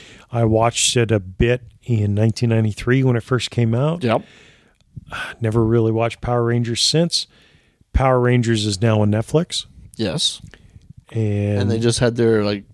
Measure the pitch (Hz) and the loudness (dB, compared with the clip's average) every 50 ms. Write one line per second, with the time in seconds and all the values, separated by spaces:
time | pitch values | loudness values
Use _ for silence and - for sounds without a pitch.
0 | - - - - - _ - 117 117 113 110 110 113 117 - - - - - 123 | -20 -20 -20 -20 -16 _ -4 -2 0 2 2 2 2 2 0 0 -2 0 0 0
1 | 117 104 113 104 90 92 92 - 120 120 123 127 - - - _ _ - 120 107 | 0 2 0 0 -2 -2 -2 0 0 2 0 -2 -4 -10 -20 _ _ -2 -2 0
2 | 104 104 101 101 110 113 110 - 123 117 113 113 110 110 104 - - 120 123 135 | 0 0 0 2 2 0 0 0 0 0 2 2 0 0 -2 -4 -2 0 0 2
3 | 131 131 123 117 - - 131 120 - - - - 120 113 113 120 139 156 165 175 | 2 2 0 0 -2 -2 -4 -4 -4 -4 -2 -2 0 0 0 0 -2 -2 -2 -2
4 | 147 117 110 131 - - - - - - _ _ _ _ _ _ _ _ _ - | -2 0 0 -2 -2 -6 -18 -20 -20 -20 _ _ _ _ _ _ _ _ _ -20
5 | - - - - - - - - 117 110 107 117 113 110 117 120 110 113 110 113 | -18 -14 -12 -12 -12 -12 -10 -6 -4 -2 0 2 2 2 2 2 2 2 0 0
6 | 117 117 - - - - 123 120 117 117 120 120 120 113 117 - - - - 156 | -2 -2 -4 -6 -6 -4 -2 0 0 0 0 0 -2 -2 -2 -2 -2 0 2 2
7 | 170 170 - - - - _ _ _ _ _ _ _ _ _ _ _ _ - - | 0 0 -2 -4 -6 -8 _ _ _ _ _ _ _ _ _ _ _ _ -2 0
8 | 131 135 131 127 123 123 123 123 117 117 117 107 104 107 101 90 113 117 110 107 | 2 2 2 2 2 2 2 2 2 2 0 0 0 -2 -2 0 0 2 2 2
9 | 104 104 104 107 113 - - 156 180 - - - - - - - - - - - | 2 2 0 0 -2 0 0 0 0 -2 -6 -10 -10 -12 -16 -20 -20 -18 -10 -6
10 | - 202 - 165 - - - - - - - - - - - - - - - - | -6 -4 -4 -4 -4 -4 -6 -8 -12 -20 -20 -20 -20 -20 -20 -20 -20 -20 -20 -20
11 | - _ - 113 110 104 101 101 101 101 104 101 98 98 117 113 117 117 117 - | -18 _ -6 -4 -2 -2 -2 -2 -2 0 0 0 0 0 0 0 0 0 0 2
12 | 127 120 117 120 120 113 113 107 104 104 104 101 98 - | 0 0 0 2 2 4 4 2 2 0 -2 -4 -8 -12